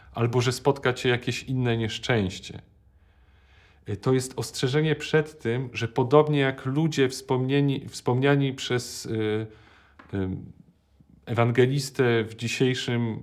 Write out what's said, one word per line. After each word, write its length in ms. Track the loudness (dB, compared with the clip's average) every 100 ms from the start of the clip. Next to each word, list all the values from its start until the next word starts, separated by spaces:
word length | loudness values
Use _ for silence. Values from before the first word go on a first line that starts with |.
| -12
albo 280 | -2 2 2
że 120 | 2
spotka 400 | 2 0 2 0
cię 160 | 0 0
jakieś 340 | 0 -2 -6
inne 340 | -4 -2 0 0
nieszczęście. 840 | -2 -4 0 2 0 -4 -12 -16 -18 _ _ _ _ _ _ _ _ -20 _ _ -8
Y, 80 | -4
to 160 | 2
jest 200 | 0 0 -8
ostrzeżenie 600 | -8 -4 0 2 0 -2
przed 420 | 2 0 0 -6
tym, 320 | -4 -4 -4
że 160 | -6 -2
podobnie 500 | 0 4 6 6 2
jak 280 | 0 -2 -4
ludzie 420 | 0 0 2 0
wspomnieni, 800 | 0 -2 -2 2 2 2 0 -6
wspomniani 640 | -6 -2 2 4 4 2
przez, 540 | -4 -4 -4 -4 -10 -6
y, 400 | -2 -2 -2 -4 -12 -20 -20 _ -20 -8
y, 140 | -4 -4 -6 -10 -20 -20 _ _ _ _ -20 -4
ewangelistę 1000 | 0 2 4 4 2 -2 0 2 2
w 100 | 0
dzisiejszym 880 | -6 -6 0 0 0 -2 -2 -2 -6